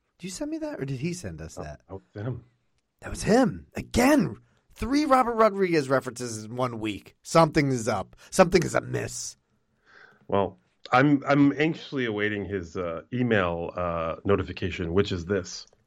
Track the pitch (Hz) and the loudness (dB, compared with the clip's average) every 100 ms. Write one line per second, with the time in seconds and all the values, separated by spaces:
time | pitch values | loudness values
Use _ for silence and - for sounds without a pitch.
0 | _ _ 185 180 294 320 302 285 139 131 | _ _ -14 -8 -8 -6 -8 -8 -8 -6
1 | 165 175 98 78 80 - 76 73 _ 98 | -6 -6 -10 -12 -12 -12 -14 -14 _ -18
2 | - 104 117 123 - _ _ _ _ _ | -14 -10 -8 -8 -14 _ _ _ _ _
3 | - 92 151 240 220 87 - - - - | -12 -6 2 4 4 0 -10 -14 -4 2
4 | 254 302 147 104 _ _ _ - 220 285 | 4 4 2 -4 _ _ _ -10 -2 0
5 | 302 262 240 226 220 196 185 165 131 131 | 4 4 4 4 4 4 2 2 2 0
6 | 127 120 123 110 107 123 127 117 110 98 | 0 -8 -8 -8 -8 -4 -4 -2 -6 -6
7 | - _ - 165 156 156 139 127 113 101 | -12 _ 2 4 6 4 2 0 0 -2
8 | - - - - 180 185 131 123 117 123 | -4 -14 -2 4 4 4 2 -2 -2 -6
9 | 113 - - - _ _ _ _ _ - | -6 -10 -14 -16 _ _ _ _ _ -20
10 | - _ - 98 92 - _ _ - 123 | -20 _ -4 -2 -2 -6 _ _ 0 4
11 | 147 139 135 143 143 135 160 147 - 139 | 4 4 4 4 4 4 0 -2 -8 -6
12 | 117 104 104 101 92 98 85 95 85 82 | -4 -2 -2 -2 -4 -6 -6 -8 -6 -8
13 | - 123 123 107 87 85 85 - 87 85 | -8 -2 2 2 2 -2 -6 -4 -4 -4
14 | 82 78 101 101 82 - 92 80 82 92 | -4 -4 0 0 0 -6 -6 -4 -2 0
15 | 95 92 82 98 87 - - _ | 0 -4 -4 -4 -4 -14 -18 _